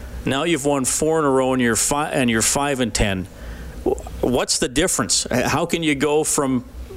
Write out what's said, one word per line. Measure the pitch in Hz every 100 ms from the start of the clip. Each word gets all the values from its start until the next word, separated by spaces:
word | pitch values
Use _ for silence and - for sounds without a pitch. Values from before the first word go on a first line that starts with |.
| - -
Now | - 131
you've | 170 160
won | 143 139
four | 123 - 156 160
in |
a | 143
row | 131 131
and | 127
you're | 120 110
fi-, | - 143 151
and | - 123
you're | 113
five | 110 147 143 135
and | 120
ten. | - 107 95 87 - - - - - - - - -
What's | - 123 202 -
the | 160
difference? | 123 175 - 104 - -
H-, | 123 120
how | 135 165
can | 175
you | 160
go | 139 147 147
from | 151 - 139 127 - - -